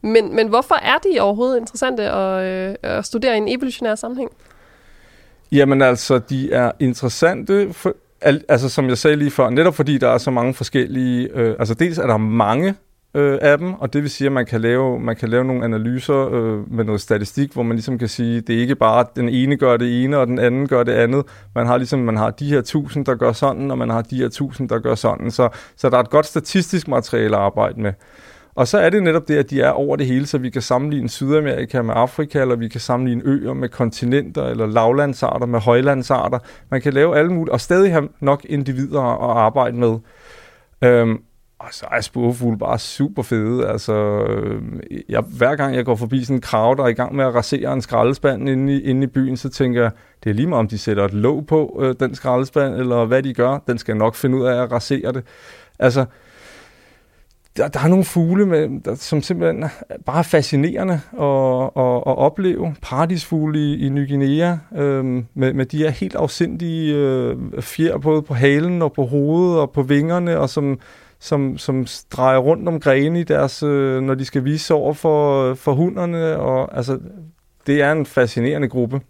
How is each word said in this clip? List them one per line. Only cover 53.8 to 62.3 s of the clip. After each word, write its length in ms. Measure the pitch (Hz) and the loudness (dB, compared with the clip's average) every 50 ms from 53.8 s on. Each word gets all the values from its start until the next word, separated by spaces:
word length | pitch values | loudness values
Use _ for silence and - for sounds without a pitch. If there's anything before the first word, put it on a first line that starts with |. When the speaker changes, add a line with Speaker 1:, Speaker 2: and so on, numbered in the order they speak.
| - - 110 | -2 -4 0
Speaker 2:
nok 180 | 107 110 113 113 | 2 2 0 0
finde 240 | - - 135 127 131 | 0 0 0 0 2
ud 60 | 123 | 2
af 180 | 127 123 120 123 | 0 0 0 -2
at 100 | 120 123 | -2 -2
rasere 400 | 120 - - 143 131 101 117 - | -4 -2 -2 -4 -2 -2 -4 -6
det." 100 | 135 117 - - - - - - - - _ _ _ | -6 -8 -12 -20 -20 -20 -20 -20 -20 -20 _ _ _
Altså, 260 | - 127 120 135 131 123 _ _ _ _ _ - - - - - - - _ _ _ _ _ _ _ _ _ _ _ _ _ _ _ _ _ | 2 2 4 2 0 -2 _ _ _ _ _ -20 -20 -20 -20 -20 -20 -20 _ _ _ _ _ _ _ _ _ _ _ _ _ _ _ _ _
der, 120 | - - 147 | -2 -2 -2
der 120 | - 139 | -2 0
er 80 | 135 160 | 2 4
nogle 160 | 180 190 185 | 4 4 2
fugle, 420 | - - 175 165 165 180 196 208 | 2 0 0 0 2 2 2 2
med, 360 | 190 170 156 156 - 135 139 - | 2 2 2 0 0 -4 -8 -6
der, 100 | - 107 | -6 -8
som 280 | 139 - - - 151 131 | -8 -6 -2 -2 -2 -2
simpelthen 420 | - 185 170 170 165 165 - 156 156 - - - _ - - - | -2 -4 0 0 -2 -2 -2 -6 -8 -10 -12 -16 _ -16 -10 -8
bare 120 | - 131 160 | -2 -2 0
er 40 | 170 | 0
fascinerende 800 | - - 156 131 - - 139 143 170 - - 185 190 175 151 - - - 254 | 2 2 0 2 2 0 0 0 0 0 -2 -2 -2 -2 -4 -6 -10 -6 -4
at, 420 | 151 143 139 135 135 131 127 127 131 | -2 0 2 2 2 2 2 0 -2
at, 340 | - - - 131 127 123 | -4 -2 0 0 2 0
at 200 | 123 - 143 135 | 0 0 -2 0
opleve. 580 | - 135 147 | 2 2 0